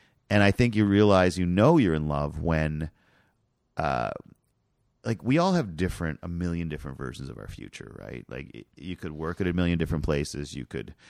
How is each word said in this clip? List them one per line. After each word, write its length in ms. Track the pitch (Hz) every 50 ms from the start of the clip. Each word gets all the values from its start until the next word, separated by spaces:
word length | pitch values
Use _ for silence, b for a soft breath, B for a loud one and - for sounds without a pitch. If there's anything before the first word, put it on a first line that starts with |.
| b b b b b -
And 140 | 104 104
I 80 | 101 101
think 240 | 98 - 123 120 104
you 100 | 107 104
realize, 540 | 101 98 101 107 104 98 92 90 92 80 92
you 80 | 90
know, 300 | 87 90 98 110 151 175 160
you're 160 | 110 85 78
in 140 | 78 76 76
love 320 | 73 71 73 73 - 78
when, 500 | 80 82 80 78 78 78 78 76 78 78 b b b b b b b b b b _ _ _ _ _ _ -
uh, 340 | - 80 71 67 60 58 50 50 - - - - _ _ _ _ _ _ _ _ _ _ _ _ _ -
like, 180 | 117 113 -
we 160 | - 120 139 170
all 140 | 175 190
have 240 | 185 170 123 95 78
different, 420 | 78 92 87 - - 85 78 73 -
a 60 | 87 87
million 400 | 85 85 87 87 85 85 85 78
different 300 | 76 73 73 67 67 -
versions 300 | 67 62 - - 67 65
of 100 | - -
our 80 | 52
future, 480 | - - - - - - - - 52 - -
right? 240 | 50 52 - 58 - -
Like, 220 | 60 65 71 -
y-, 120 | - 58 - _ _
you 200 | - 73 92 87
could 160 | - - 82
work 280 | 76 76 80 82 87 -
at 60 | 95
a 60 | 90
million 260 | 85 90 87 85 85 82
different 240 | 78 71 82 78
places. 520 | 76 80 73 71 73 - - 71 71 - 71
You 100 | 69 60
could 280 | - - 64 52 - - b b